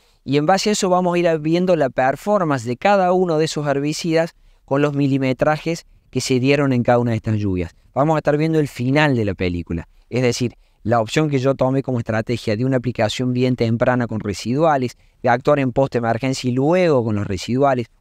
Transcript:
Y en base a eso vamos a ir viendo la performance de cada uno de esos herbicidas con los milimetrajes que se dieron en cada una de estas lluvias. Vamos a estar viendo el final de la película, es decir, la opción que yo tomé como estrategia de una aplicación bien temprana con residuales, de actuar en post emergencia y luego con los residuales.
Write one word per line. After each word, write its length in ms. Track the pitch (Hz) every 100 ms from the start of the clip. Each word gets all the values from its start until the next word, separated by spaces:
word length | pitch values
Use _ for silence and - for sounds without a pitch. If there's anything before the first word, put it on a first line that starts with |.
| _ _
Y 120 | - 143
en 100 | 156
base 240 | 190 214
a 20 |
eso 140 | 208 190
vamos 280 | 180 180 175
a 20 |
ir 200 | 170 160
viendo 340 | 156 170 185
la 160 | 165 135
performance 760 | - 131 139 208 208 160 135
de 120 | 113 120
cada 360 | 196 202 180
uno 240 | 185 180 156
de 100 | 160
esos 200 | 156 147
herbicidas 720 | 139 147 156 170 160 165 - _ _
con 160 | - 135
los 140 | 147
milimetrajes 920 | 143 139 135 131 127 147 151 160 170 - _ _
que 120 | 127
se 180 | - 131
dieron 340 | 131 143 139
en 120 | 123
cada 160 | 117 123
una 100 | 120
de 60 | 110
estas 200 | - 107
lluvias. 380 | 101 92 82 - _
Vamos 200 | 123 156
a 40 | 151
estar 200 | - 147
viendo 200 | 160 156
el 100 | 143
final 480 | - 123 143 151 120
de 80 | 104
la 80 |
película, 520 | 87 90 87 - 82 - _ -
es 140 | 120
decir, 320 | 127 117 120 - _ _
la 180 | 104 117
opción 280 | 110 156 156
que 100 | 135
yo 160 | 135
tomé 280 | 131 131 135
como 160 | 135 123
estrategia 580 | - 110 120 117 - 107
de 80 |
una 140 | 131 131
aplicación 540 | 123 - 104 - 127
bien 220 | 123 127
temprana 520 | 123 117 117 123 123 117
con 140 | 110
residuales, 760 | 101 92 110 135 160 139 123 - _ _
de 60 | 123
actuar 300 | 120 - 147
en 140 | 131
post 220 | 127 135
emergencia 540 | 123 117 113 135 131 127
y 60 |
luego 500 | 123 143 185 175 131
con 100 | 113
los 120 | 104 101
residuales. 640 | 95 - 123 139 127 113 _